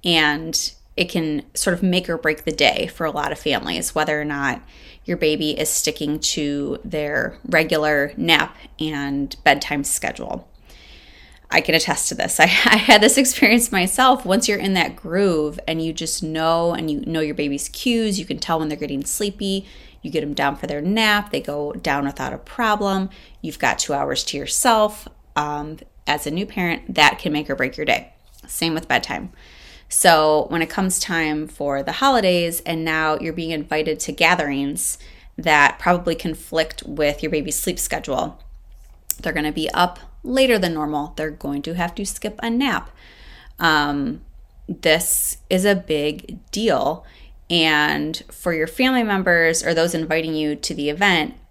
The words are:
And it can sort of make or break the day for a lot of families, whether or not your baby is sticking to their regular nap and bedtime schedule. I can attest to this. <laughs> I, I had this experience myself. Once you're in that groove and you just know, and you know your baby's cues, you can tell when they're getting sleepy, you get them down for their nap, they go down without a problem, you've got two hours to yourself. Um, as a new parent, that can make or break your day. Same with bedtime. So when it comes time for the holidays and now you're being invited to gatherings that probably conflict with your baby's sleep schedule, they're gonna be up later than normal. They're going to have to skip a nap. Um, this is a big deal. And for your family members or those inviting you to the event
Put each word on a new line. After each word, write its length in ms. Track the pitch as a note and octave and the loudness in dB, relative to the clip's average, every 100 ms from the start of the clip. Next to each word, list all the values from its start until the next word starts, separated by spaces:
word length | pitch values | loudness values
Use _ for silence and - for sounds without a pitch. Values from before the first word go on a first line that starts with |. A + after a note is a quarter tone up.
And 680 | F3+ E3+ D3+ D3 D#3+ D#3 - - _ - | 2 4 4 0 -4 -4 -6 -10 _ -6
it 140 | F3 | -2
can 340 | F3+ D#3+ D3+ - | -2 -2 -4 -6
sort 200 | - - | -4 -2
of 100 | F3 | 0
make 260 | F#3 F3+ F3+ | 0 0 -2
or 80 | E3 | -4
break 260 | D#3+ D#3 - | -2 -2 -4
the 60 | |
day 360 | D3+ C#3 - F3+ | 2 2 2 -4
for 180 | - E3 | -4 -4
a 60 | |
lot 200 | D3 C#3+ | -2 -4
of 80 | D3 | -4
families, 540 | D#3 B2 C#2 E2 B2 | -2 -2 -4 -6 -4
whether 260 | - D#3 D3+ | -2 -2 -2
or 60 | D3+ | -4
not 360 | C#3+ C#3 B2+ - - - - - | -2 -2 -4 -10 -20 -20 -18 -6
your 120 | F3 | 0
baby 420 | D#3 D3+ D3+ D3+ | 0 0 -2 -2
is 100 | D#3 | -2
sticking 500 | - - D3+ C#3+ D3+ | -2 -2 -4 -4 -2
to 600 | - - D3 C#3+ C#3+ - | -2 -2 -2 -4 -4 -6
their 540 | - D#3+ D3 D3 - - - | -6 -6 -4 -2 -4 -8 0
regular 680 | E3+ E3 D#3 D3+ D3 C#3+ - | 0 2 2 2 2 0 -2
nap 380 | E3+ D3+ D#3 - - - | 2 4 2 -4 -20 -6
and 560 | D#3 D3+ C#3+ C#3 C#3 - | -4 -4 -4 -4 -4 0
bedtime 400 | - C#3+ - C#3+ | 2 2 2 -4
schedule. 680 | C#3 - - - - - - - - - - - - - - - - | -2 -4 -4 -6 -8 -10 -12 -20 -20 -20 -20 -20 -20 -20 -20 -20 0
I 100 | E3+ | 0
can 120 | E3 | 4
attest 360 | D#3 E3 D3+ - | 2 2 -2 -2
to 60 | - | -2
this. 240 | F3+ - | -2 4
<laughs> 0 | |
I, 40 | |
I 340 | E3 - A#3 G#3 | 4 6 4 4
had 240 | - - | 8 8
this 160 | G#3+ - | 8 6
experience 540 | C4 - - A#3 A#3 | 2 4 4 6 4
myself. 540 | G3 F#3 - B3+ B3+ F3+ | 0 0 4 4 4 4
Once 220 | G3 - | 0 2
you're 120 | G3+ | 0
in 140 | G3 | 2
that 220 | F#3 E3 - | 2 0 -2
groove 640 | - F3 G3 E3 D3+ - - | -4 2 2 2 0 -4 -4
and 160 | E3 | -2
you 100 | D#3+ | -2
just 280 | D#3+ D#3+ - | -4 -6 -4
know, 520 | D#3+ D#3+ D#3+ E3 E3+ | -4 0 2 4 2
and 180 | E3+ D#3+ | 0 -2
you 100 | D3 | -4
know 200 | - D#3+ | -2 -2
your 140 | D#3 D3 | -2 -2
baby's 340 | D3 C#3 - | -2 -2 -6
cues, 500 | - C4 A#3 A3 F#3 | -4 0 2 2 -2
you 60 | D#3 | -4
can 140 | D#3+ | -8
tell 200 | - E3 | -2 -2
when 100 | D#3 | -2
they're 80 | D3 | -4
getting 280 | D3 C3+ C#3+ | -6 -6 -4
sleepy, 600 | - G#3 G3 G3 F#3+ F#3+ - - - | -4 -4 -4 -4 -4 -6 -20 -20 -14
you 100 | - | -6
get 100 | D#3 | -4
them 120 | D3 | -4
down 220 | C#3+ C#3+ C#3+ | -2 -2 -2
for 120 | - | -6
their 140 | D3 | -4
nap, 500 | D#3+ A3 G#3+ G#3 G#3 | 0 2 4 2 0
they 100 | - | -6
go 320 | C3+ D3 D3 | -4 -6 -6
down 320 | - - C#3 C#3 | -6 -2 0 0
without 280 | - C3 | -4 -6
a 40 | - | -6
problem, 720 | - - A3+ G#3 G3+ G3 F#3+ - - - | -12 -4 0 2 0 0 -2 -8 -20 -12
you've 180 | D#3+ - | -10 -2
got 200 | C3 - | -2 0
two 140 | - | -2
hours 300 | C#3 C#3+ C#3 - | -2 -2 -2 -4
to 120 | C#3+ | -8
yourself. 680 | C#3 - C4 A3 G#3+ G#3+ - - - - | -4 0 2 4 2 -2 -18 -20 -6 -4
Um, 420 | D3 D3 D3+ D#3 - - - | -4 -4 -8 -12 -16 -12 -4
as 180 | D3 D3 | -2 -2
a 60 | |
new 140 | E3 G3+ | -4 -4
parent, 500 | - F3+ E3 - - | -2 -2 -2 -4 4
that 240 | D3 - | 4 4
can 120 | E3+ | -2
make 180 | D3+ D3+ | -2 -2
or 60 | C3+ | -2
break 220 | C3 C#3 | -2 -2
your 80 | D3+ | -2
day. 280 | - - _ - - - | -2 -2 _ -20 -20 -12
Same 260 | - E3 | -4 -2
with 140 | D#3+ D#3+ | -2 0
bedtime. 440 | B2 - F#2+ F2+ - - - - - - | -2 -2 -8 -10 -16 -20 -20 -20 -20 -6
So 560 | - F#3 D#3+ D#3 D3+ - | 2 6 6 6 4 2
when 120 | E3+ | -2
it 80 | E3 | -2
comes 300 | - F#3+ F#3 | -2 -2 -2
time 480 | - E3 D#3 D3+ D3+ | -2 -2 -2 -4 -6
for 360 | - C#3+ C#3 | -6 -4 -2
the 80 | C#3 | -4
holidays 680 | - C4+ B3+ G3 F3 E3+ E3 | 0 2 4 4 2 0 -4
and 220 | - E3 | -4 -2
now 340 | D#3+ D#3+ D#3 D#3 | 0 0 2 0
you're 140 | E3 | -2
being 180 | D#3+ E3 | -6 -4
invited 480 | D#3+ D3 D#3 D#3 D#3 | -4 -2 -2 -2 -2
to 100 | - | -4
gatherings 840 | C#3+ E3 F3 D3 C#3 C#3 D#3 - - - - - - | 2 4 4 0 -2 -4 -4 -6 -6 -14 -20 -18 -6
that 400 | D#3+ D3+ C#3+ - | 2 6 6 4
probably 360 | - F3+ F3 D#3+ | 2 2 0 -4
conflict 680 | F3+ D#3 - D#3+ D#3+ - - | -4 -8 -4 -2 -2 -4 -12
with 360 | D3 D3 D3 | -2 0 0
your 100 | D#3 | -2
baby's 260 | D#3+ D3 D3+ | -2 -2 -4
sleep 220 | - F3 | -4 -4
schedule, 600 | - D#3+ - C3 - - - - - - - - - - | -4 -4 -2 -4 -4 -8 -20 -20 -20 -20 -20 -20 -10 -6
they're 120 | E3+ | -4
gonna 180 | D#3 D3+ | -2 -2
be 180 | D3+ D#3 | -2 -2
up 280 | - F3+ - - - | 2 0 0 -18 -16
later 340 | - C4 C4+ A3+ | -4 2 4 4
than 160 | F3+ | 2
normal. 400 | D#3+ D3+ D3+ D3+ - | -2 -2 -4 -6 -6
They're 160 | D#3 | -8
going 300 | D#3 D3 C#3+ | -6 -6 -6
to 100 | C#3+ | -6
have 220 | F3 F3 - | -4 -4 -4
to 100 | G3+ | -8
skip 340 | - G#3+ G#3+ | -6 -8 -6
a 80 | A3+ | -4
nap. 400 | A#3 C4+ E3 - - - - - - - - | 0 0 -2 -6 -20 -20 -20 -20 -20 -20 -2
Um, 640 | E3+ D#3 D3 C#3+ C#3 D3+ - - - - - | 2 4 2 -2 -4 -6 -12 -20 -20 -20 -12
this 680 | E3+ E3 D#3 - - - - - | -2 2 2 2 -2 -2 -6 -2
is 160 | F#3 G3+ | 2 2
a 100 | G3 | 2
big 640 | F3+ D#3 D3 D3+ - E3+ - | 0 -2 -2 -4 -12 -16 -10
deal. 540 | G3 A3 D3 - E3 - - - - - | -4 0 2 0 -4 -10 -20 -20 -20 -2
And 720 | F3 D#3+ D3+ D3+ D3 D3+ D#3+ - | 2 4 4 2 0 -4 -6 -12
for 220 | - - | -6 -4
your 140 | D#3+ D#3 | -2 -4
family 360 | - B3+ B3+ | 0 2 2
members 600 | A3 G3 F#3 F3 E3 E3 | 2 0 2 4 4 2
or 100 | - | 0
those 220 | E3 E3+ E3+ | 2 2 0
inviting 400 | D#3+ D#3+ D#3+ D#3 | 0 -2 0 -2
you 200 | D3+ D3 | -2 -4
to 180 | - | -6
the 160 | C#3 C#3+ | -4 -4
event 460 | D3+ G3+ E3+ D3 - - | 0 2 2 0 -8 -20